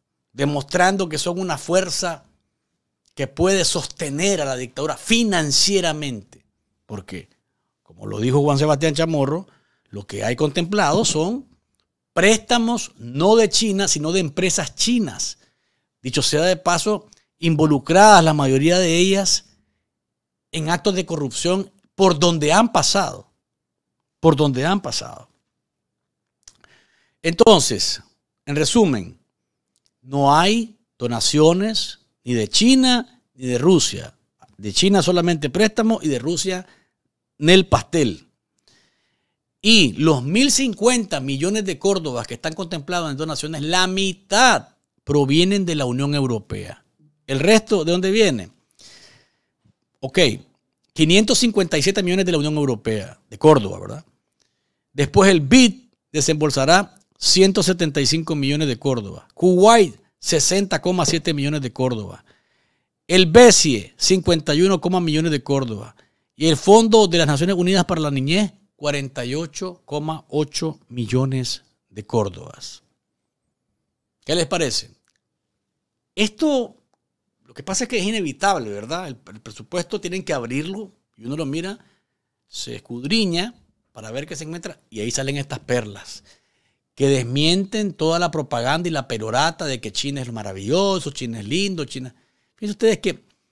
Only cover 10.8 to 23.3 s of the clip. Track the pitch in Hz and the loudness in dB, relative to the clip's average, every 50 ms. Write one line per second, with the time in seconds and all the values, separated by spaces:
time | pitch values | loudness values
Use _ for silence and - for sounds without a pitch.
10.8 | 180 143 156 196 - - - 156 160 190 233 277 - _ _ _ _ _ _ _ | 0 2 2 0 0 0 -2 -2 -2 -4 -4 -8 -10 _ _ _ _ _ _ _
11.8 | _ _ _ _ _ _ _ 170 180 202 220 214 - - 247 240 226 233 240 - | _ _ _ _ _ _ _ 2 4 4 4 2 0 -2 -2 0 0 0 -2 -4
12.8 | - - _ _ 113 120 127 139 165 202 220 233 220 196 - - 226 214 190 196 | -6 -10 _ _ -18 -10 -4 0 4 4 6 6 4 2 2 0 0 0 -2 -2
13.8 | 202 180 - 151 147 156 175 190 175 147 - - 180 180 - - 156 - - - | -2 -2 -2 -2 -2 -2 -2 -2 -2 -4 -4 -2 -2 -2 -2 -2 -6 -6 -6 -6
14.8 | - 220 247 240 202 - 92 - - - - _ _ _ _ _ _ _ _ _ | -2 -2 0 0 -2 -4 -6 -8 -10 -10 -10 _ _ _ _ _ _ _ _ _
15.8 | _ _ _ _ _ 131 - 147 131 - 147 147 165 185 185 180 - 175 175 165 | _ _ _ _ _ -4 -4 -2 -2 0 0 2 2 2 0 0 0 0 0 0
16.8 | - 214 214 190 - _ _ _ _ _ _ _ 170 165 160 147 156 156 147 139 | 0 -2 -2 -4 -4 _ _ _ _ _ _ _ -2 0 2 4 4 4 4 2
17.8 | - - 165 185 208 214 208 180 160 160 151 147 139 135 131 135 147 165 175 185 | 0 2 4 8 8 10 10 8 8 6 2 2 0 2 2 2 2 2 2 2
18.8 | 185 170 165 170 180 190 190 196 196 - - - - _ _ _ _ _ _ _ | 2 0 2 0 2 0 0 -2 0 -2 -2 -4 -4 _ _ _ _ _ _ _
19.8 | _ _ _ _ _ _ _ _ _ _ _ _ _ _ - 165 151 160 175 175 | _ _ _ _ _ _ _ _ _ _ _ _ _ _ -10 -8 -4 -4 -4 -2
20.8 | - 208 190 185 175 - 165 151 147 127 - - - 170 185 196 196 196 _ _ | 0 -2 -2 -2 -4 -4 -4 -6 -6 -6 -6 -4 -2 -2 -2 -2 -4 -8 _ _
21.8 | _ _ _ - 196 185 170 143 170 175 170 156 147 151 160 202 233 226 - 175 | _ _ _ 4 4 4 4 4 2 2 2 2 0 2 4 4 4 4 2 0
22.8 | 151 - - 196 180 - - - - _ | 0 0 0 0 -2 -4 -6 -12 -18 _